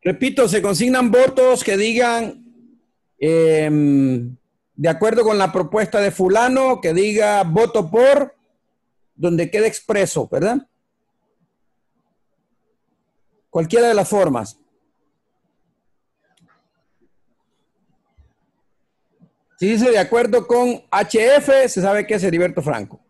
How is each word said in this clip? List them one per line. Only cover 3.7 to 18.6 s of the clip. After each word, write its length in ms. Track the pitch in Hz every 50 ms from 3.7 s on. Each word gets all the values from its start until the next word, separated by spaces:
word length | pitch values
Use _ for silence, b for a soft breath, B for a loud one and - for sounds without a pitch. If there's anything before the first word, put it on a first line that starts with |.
| 151 151 147 143 143 139 135 135 127 123 120 123 127 _ _ _ _ _ _ _ _
de 120 | - 147 165
acuerdo 340 | 160 160 208 220 220 220 233
con 140 | 220 220 202
la 120 | 190 185
propuesta 480 | - 185 180 151 - 214 214 208 - 214
de 120 | 202 202
fulano, 720 | - - 190 180 190 214 233 254 254 262 269 262 254 - -
que 100 | 170 160
diga 500 | 175 196 214 214 214 214 208 208 202 196
voto 480 | 170 160 202 226 226 226 226 185 156
por, 460 | 175 226 247 269 285 - 269 262 - _ _ _ _ _ _ _ _ _ _ _ _ _ _ _ _
donde 360 | _ 143 175 175 165 170 -
quede 160 | - 202 214
expreso, 600 | 220 - - - - 220 202 190 170 - 165 120 -
¿verdad? 400 | - 135 160 202 240 277 277 _ _ _ _ _ _ _ _ _ _ _ _ _ _ _ _ _ _ _ _ _ _ _ _ _ _ _ _ _ _ _ _ _ _ _ _ _ _ _ _ _ _ _ _ _ _ _ _ _ _ _ _ _ _ _ _ _
Cualquiera 400 | - 165 165 160 - 233 240 233
de 60 | 226
las 120 | 202 190
formas. 540 | - 208 202 190 165 135 120 110 101 - _ _ _ _ _ _ _ _ _ _ _ _ _ _ _ _ _ _ _ _ _ _ _ _ _ _ _ _ _ _ _ _ _ _ _ 1077 _ _ _ _ _ _ _ _ _ _ _ _ _ _ _ _ _ _ _ _ _ _ _ _ _ _ _ _ _ _ _ _ _ _ _ _ _ - _ _ _ _ _ _ _